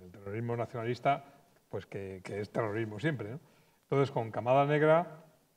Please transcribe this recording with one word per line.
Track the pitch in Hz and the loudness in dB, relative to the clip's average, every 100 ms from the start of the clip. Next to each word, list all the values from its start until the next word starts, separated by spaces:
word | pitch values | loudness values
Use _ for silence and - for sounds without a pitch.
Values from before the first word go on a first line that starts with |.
el | 90 | -20
terrorismo | 90 98 107 117 120 | -16 -10 -6 -4 -4
nacionalista, | 117 120 113 120 139 143 - - _ _ _ | -4 -6 -6 -2 0 0 -2 -20 _ _ _
pues | 107 - | -10 -10
que, | 104 98 95 | -10 -10 -10
que | - 104 | -8 -8
es | 104 | -4
terrorismo | 135 110 107 113 107 | -2 -2 -2 -4 -4
siempre, | 151 135 104 | -4 -4 -6
¿no? | 135 - _ _ _ - | -10 -14 _ _ _ -2
Entonces, | 139 135 | 0 2
con | 139 113 | 0 -4
Camada | 110 113 135 143 | -2 4 4 6
Negra, | 151 156 160 180 - - _ _ | 4 6 6 4 -6 -20 _ _